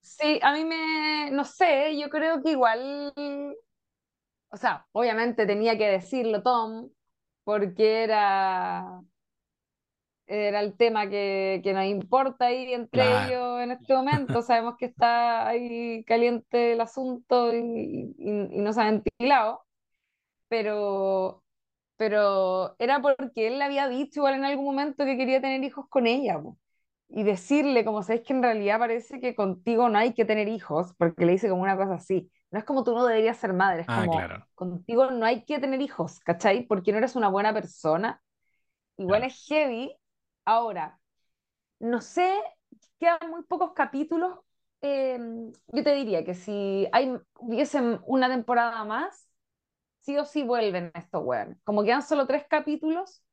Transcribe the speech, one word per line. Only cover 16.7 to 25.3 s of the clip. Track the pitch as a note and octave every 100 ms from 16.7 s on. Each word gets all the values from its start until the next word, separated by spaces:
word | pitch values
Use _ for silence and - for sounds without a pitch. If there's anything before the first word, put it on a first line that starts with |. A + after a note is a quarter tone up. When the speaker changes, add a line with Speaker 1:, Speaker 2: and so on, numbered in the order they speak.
Speaker 1:
el | A3+
asunto | A3+ - B3+ B3 _ B3 A#3+
y, | A#3 A#3 A#3 - - - -
y, | F#3+ G#3 G3 -
y |
no | G#3
se | A3
ha | G#3+
ventilado, | G#3+ - _ B3 C#4 A3 A#3+ _ _ _ _ _ _ _ _ _
pero, | A3+ G#3+ G#3 G3+ G3 G3 F#3+ F#3+ - _ _ _ _ _ _
pero | A3 G#3+ G#3 G3 F#3+ F#3 F3+ -
era | A#3+ C#4
porque | C#4 C4+ C4+ - A3
él | C4
le |
había | C#4+ C#4 C#4
dicho | B3 C#4+ D4
igual | C#4 C4+
en |
algún | C4+ C#4 C#4
momento | C#4 D4 C#4
que | C#4 B3+
quería | B3+